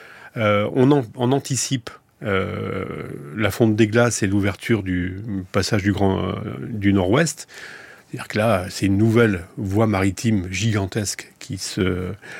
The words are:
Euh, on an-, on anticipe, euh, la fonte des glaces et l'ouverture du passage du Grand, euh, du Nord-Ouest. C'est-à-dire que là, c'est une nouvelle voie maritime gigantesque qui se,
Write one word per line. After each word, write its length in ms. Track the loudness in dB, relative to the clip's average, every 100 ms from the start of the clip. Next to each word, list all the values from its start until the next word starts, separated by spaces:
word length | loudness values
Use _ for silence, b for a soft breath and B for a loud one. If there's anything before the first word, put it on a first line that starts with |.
| B B B -2
Euh, 340 | 2 2 2
on 180 | 4 4
an-, 140 | 4 0 -2
on 160 | 0
anticipe, 580 | 0 0 -4 -2 -4 -6 -16 _ _
euh, 600 | -2 -2 -2 -4 -6 -6 -6 -8 -10 -12 -10 -2
la 120 | -2
fonte 280 | 2 2 4
des 100 | 4
glaces 360 | 4 2 2
et 40 | 0
l'ouverture 560 | 2 0 -2 -2 -2
du 380 | 0 -2 -2 -6 -8 -8 -2
passage 300 | -2 0 0
du 100 | 2
Grand, 260 | 2 2 2
euh, 140 | -2 -6 -8 -10 -8
du 240 | 0 2
Nord-Ouest. 560 | 4 4 4 2 -2 -14 B B B B B _
C'est-à-dire 180 | -12 -4
que 100 | 0
là, 280 | 2 2 -2
c'est 160 | -2 0
une 120 | 2
nouvelle 480 | 4 6 4 2 -6 -8
voie 300 | -2 2 2
maritime 600 | 2 0 0 0 0 0
gigantesque 840 | -2 0 0 -2 -4 -4 -8 -14 _
qui 180 | -12 -10
se, 540 | -6 -2 0 0 -4 -10 B